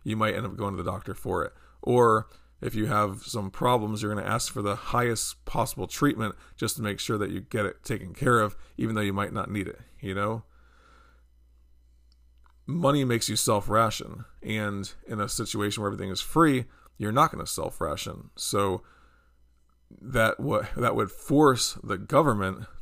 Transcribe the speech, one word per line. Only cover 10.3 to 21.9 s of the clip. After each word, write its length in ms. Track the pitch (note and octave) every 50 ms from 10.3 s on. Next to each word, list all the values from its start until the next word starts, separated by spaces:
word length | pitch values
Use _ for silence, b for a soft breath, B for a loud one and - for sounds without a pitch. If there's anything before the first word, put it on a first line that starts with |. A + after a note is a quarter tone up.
| A2+ A2+ - _ b b b b b b b b b b b b b b b b _ _ _ _ _ _ _ _ - - _ _ _ _ _ _ _ _ _ _ _ _ - _ _ _ _
Money 400 | - D3 - C#3 C#3 D3 C#3+ C3+
makes 240 | B2 A#2 A2+ - -
you 80 | G#2+
self-ration, 880 | - - A#2+ A2 G2+ G2 - G#2 A2+ A2+ G#2+ - - - - - - A#2 - - -
and 500 | - - G#2+ G#2+ G#2 G2+ G2+ G2 G2 - - - -
in 140 | - A2+ G#2
a 80 | G2+ G2
situation 540 | - - A2 - - G#2 G2+ G#2 G2+ A2+
where 80 | G#2 G2+
everything 180 | G2+ G2 F#2+ F#2+
is 100 | F#2+ -
free, 460 | - - - D#3 E3 D3+ C3+ B2+ B2 - b b b b b
you're 160 | b G#2 G#2
not 200 | A2 C#3 D#3+ -
gonna 140 | - - -
self-ration. 840 | - - D#2+ D#2+ - - - E2+ D2+ D2+ - - - - - - - -
So 460 | - - - - G2+ G2+ F#2+ F#2 F#2 b b b b b b b b b b b b b b _ _ _ _ _ _ _ - - -
that 380 | - B2+ B2+ A#2 A2 A2 - -
wa-, 280 | B2 D3 G#2+ G#2+ - - -
that 180 | C#3 B2 - -
would 160 | A2+ G#2+ F2+
force 680 | - - - - C3+ D3 D#3 C#3 B2+ A#2+ - - - -
the 140 | - -